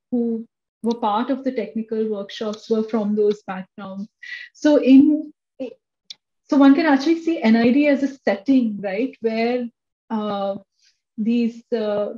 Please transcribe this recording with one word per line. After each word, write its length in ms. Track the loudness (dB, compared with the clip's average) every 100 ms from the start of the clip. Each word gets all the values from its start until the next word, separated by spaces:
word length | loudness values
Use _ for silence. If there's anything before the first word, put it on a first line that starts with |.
| -8
who 360 | -4 -2 -4 -10 _ _ _
were 100 | -6
part 360 | -2 -2 -2 -2
of 120 | -4
the 60 | -4
technical 580 | -6 -6 -8 -6 -4 -4
workshops 640 | -6 -10 -10 -10 -8 -4
were 140 | -4
from 320 | -2 -4 -2 0
those 260 | 0 -2 -8
backgrounds. 640 | -12 -12 -16 -16 -14 -14 _ -18 -16 -18
So 280 | -2 2 4
in, 520 | 8 8 8 2 -4 _ _ -14 -14 -14 _ _ _ -20 _ _ 0
so 80 | 6
one 180 | 6
can 120 | 6 4
actually 340 | 2 2 -2
see 200 | -2 -2
N 140 | 2 4
I 160 | 4
D 160 | 2 2
as 140 | 2
a 60 | -2
setting, 720 | -4 -4 -2 0 0 0 -4
right, 360 | -6 -4 -6 -4
where, 440 | -4 -2 -2 -2 -6 _ _ _ -8
uh, 460 | -6 -4 -4 -6 -8 _ _ _ _ _ -6
these, 480 | -2 0 -2 -6 -8
uh, 420 | -4 -4 -4 -4